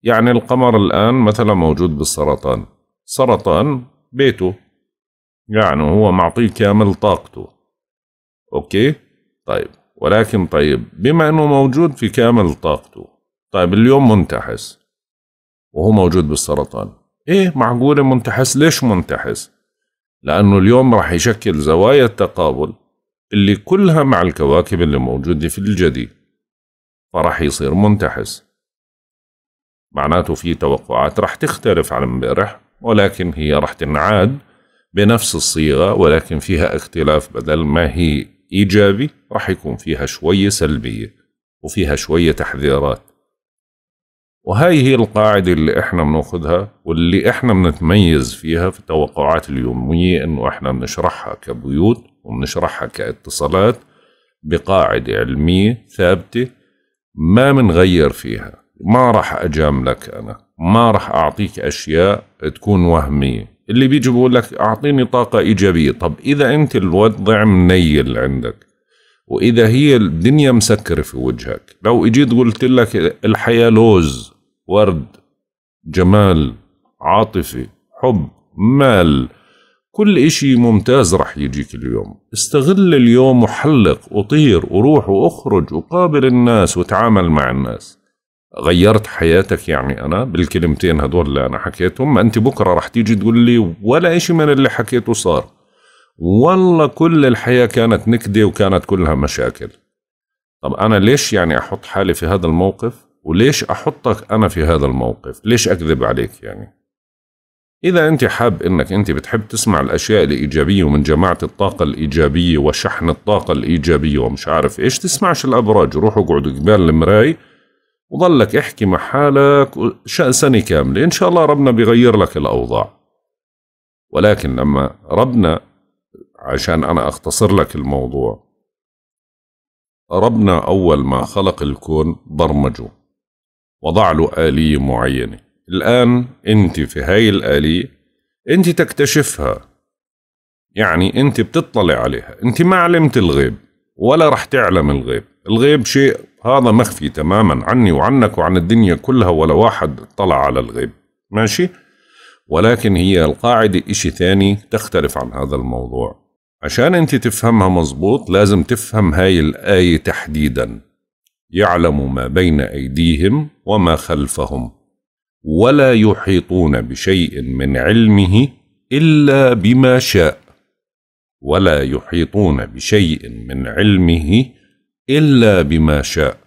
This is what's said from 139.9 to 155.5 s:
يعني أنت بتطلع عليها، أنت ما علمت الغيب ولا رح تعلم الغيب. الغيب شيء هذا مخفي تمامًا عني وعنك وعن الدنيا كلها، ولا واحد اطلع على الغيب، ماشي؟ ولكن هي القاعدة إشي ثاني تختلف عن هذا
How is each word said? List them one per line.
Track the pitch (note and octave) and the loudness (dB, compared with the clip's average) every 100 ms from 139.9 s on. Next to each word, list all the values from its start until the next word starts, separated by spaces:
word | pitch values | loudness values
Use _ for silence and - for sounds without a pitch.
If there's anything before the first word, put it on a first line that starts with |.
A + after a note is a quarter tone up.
| _ _ _ _ _ _ _ _ - | _ _ _ _ _ _ _ _ -4
يعني | G#2 E2 F#2 - | 0 2 0 0
أنت | C#3 A2+ | -2 0
بتطلع | G#2 E3 - A2+ F#2 | -2 -4 -4 -2 0
عليها، | C2 A#1+ B1+ - - | 0 -2 -6 -12 -6
أنت | B2 A#2 | -6 0
ما | E3+ F#3 | 2 2
علمت | E3+ E3+ D#3 A#2+ | 2 2 2 2
الغيب | F2+ C#2 C2+ G#2 _ _ _ _ | 0 2 0 -4 _ _ _ _
ولا | G#2+ D#3 D#3 | 0 2 2
رح | B2 | 2
تعلم | - C3+ G#2+ F#2 D2 | -2 0 2 2 0
الغيب. | C#2 B1 A#1+ - _ - | -2 -4 -8 -10 _ -4
الغيب | A2+ C3+ D3+ A2+ | 0 2 2 0
شيء | C#3 C#3 - - _ | 2 2 0 -10 _
هذا | A#2 C#3 B2 | 0 2 4
مخفي | A2 A2+ - D2 | 4 2 -4 -8
تمامًا | - D2+ G2+ G#2 C2+ | -4 -2 2 2 0
عني | - B2 G#2+ | 0 2 2
وعنك | D2 F2 C3+ A2+ - | 2 2 2 0 0
وعن | E2 F#2 | 0 0
الدنيا | E2+ A2+ G#2 | 2 2 4
كلها، | D#2 - C3 G2 | 2 0 2 2
ولا | D#2+ D#2+ | 2 2
واحد | D#2 A2+ - D#2+ C2+ | 4 2 0 -6 -8
اطلع | - - G2 C#2+ C#2 | -16 -6 -2 0 0
على | C2 | -2
الغيب، | A#1 A1+ B1+ - _ _ _ | -6 -8 -10 -12 _ _ _
ماشي؟ | G#2 A2 - F3+ - _ _ _ _ - _ _ | -4 -2 -2 -4 -6 _ _ _ _ -20 _ _
ولكن | D#2 A2 A#2+ A2 F#2 | 0 2 2 0 2
هي | F2+ F#2+ | 2 2
القاعدة | D#2 C#2+ A#2+ A#2+ A2 F#2 - | 2 0 0 2 2 0 -4
إشي | - E2+ | -4 -4
ثاني | - F2+ G2 G2 G#2 _ | -2 0 2 2 0 _
تختلف | A2 - F#2 C#2+ C#2 | -8 -4 -2 -2 -4
عن | B1+ | -8
هذا | C2 C#2 | -8 -6